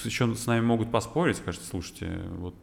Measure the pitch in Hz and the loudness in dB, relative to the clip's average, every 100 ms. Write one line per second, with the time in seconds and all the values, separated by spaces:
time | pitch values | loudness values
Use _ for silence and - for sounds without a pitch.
0 | - - 120 113 123 117 117 117 117 117 | -4 2 2 2 2 4 4 4 2 0
1 | - 156 170 101 - 85 - 90 85 - | 0 2 2 2 -2 -6 -6 -6 -6 -8
2 | 87 87 87 90 90 - | -6 -6 -6 -6 -8 -10